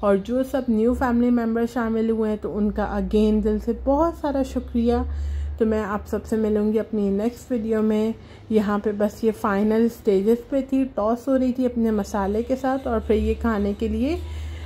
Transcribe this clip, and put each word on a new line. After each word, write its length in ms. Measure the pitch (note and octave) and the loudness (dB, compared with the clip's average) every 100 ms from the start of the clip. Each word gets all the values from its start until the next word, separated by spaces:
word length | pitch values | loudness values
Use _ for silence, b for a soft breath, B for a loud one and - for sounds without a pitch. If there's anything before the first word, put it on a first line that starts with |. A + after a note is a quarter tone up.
और 140 | G#3 G3+ | 4 2
जो 240 | G3+ B3 C4 | 2 -2 0
सब 200 | C#4 B3+ | -2 0
न्यू 240 | A3 A3+ B3 | 2 2 2
फैमिली 340 | C4 A#3+ A#3+ | 0 2 2
मेम्बर 340 | A#3+ A3+ A3+ A#3 | 2 0 0 -2
शामिल 420 | B3+ A3+ A3+ A3+ | -2 -2 0 0
हुए 200 | A3 A3 | 0 0
हैं 80 | G#3+ | -2
तो 140 | - | -4
उनका 380 | E3+ G#3 G3+ G#3 G3+ | -2 0 0 0 0
again 440 | F#3+ G#3+ G#3+ G#3+ | 2 4 4 4
दिल 160 | G#3 G#3+ | 2 0
से 140 | G#3+ A3+ C4 | -2 -4 0
बहुत 340 | C#4 E4 E4 | 2 2 0
सारा 240 | D4+ C4+ C4+ | -2 0 -2
शुक्रिया। 600 | B3+ B3+ A#3+ A#3 A#3+ B3 B B B B - | -4 -4 0 2 2 0 B B B B -2
तो 60 | A3 | 0
मैं 160 | G#3+ | 0
आप 240 | G#3 G#3 G3+ | 0 -4 -4
सबसे 320 | G#3 - A3 | -6 -2 0
मिलूँगी 400 | G#3+ G#3+ G#3+ A3 | 2 2 2 0
अपनी 320 | G#3 G#3+ G3+ | 0 0 0
नेक्स्ट 400 | G3 A3+ A#3+ - | 2 0 -4 -4
वीडियो 300 | B3 G#3+ A3 | -4 0 0
में। 320 | G#3+ G#3+ A3 A3+ B B B | 2 2 0 -4 B B B
यहाँ 280 | A3 G#3 G#3 | 0 2 0
पे 120 | G#3 | -2
बस 260 | G3+ G#3 G#3 | 0 -2 0
ये 80 | A3 | -2
फाइनल 540 | G#3+ A3+ G3 G#3+ A3 A#3 | 0 0 2 2 4 2
स्टेजेस 540 | A3+ - G3 G3 A#3 A#3+ | 0 2 2 4 2 0
पे 100 | C#4 | -4
थी, 200 | C4+ C4+ C4 | 0 0 0
टॉस 400 | - G#3 A#3 A#3+ | 0 -2 -2 0
हो 80 | C4 | 2
रही 180 | C4 | 2
थी 120 | B3 B3+ | 0 0
अपने 260 | A#3+ A3+ | 0 0
मसाले 500 | G#3+ G3 G#3+ G3 G#3 | 0 -2 -2 -2 -2
के 120 | A#3 C4 | -2 -2
साथ 320 | C4 C4+ C4 | -2 -2 -2
और 120 | A3+ | -4
फिर 180 | A3 A3 | 0 0
ये 160 | G#3+ A3 | 2 0
खाने 380 | A#3 G#3+ G3+ | -2 0 -2
के 140 | G3+ A3+ | -2 -2
लिए 300 | A3 B3+ E4+ B B B B | -2 -2 -4 B B B B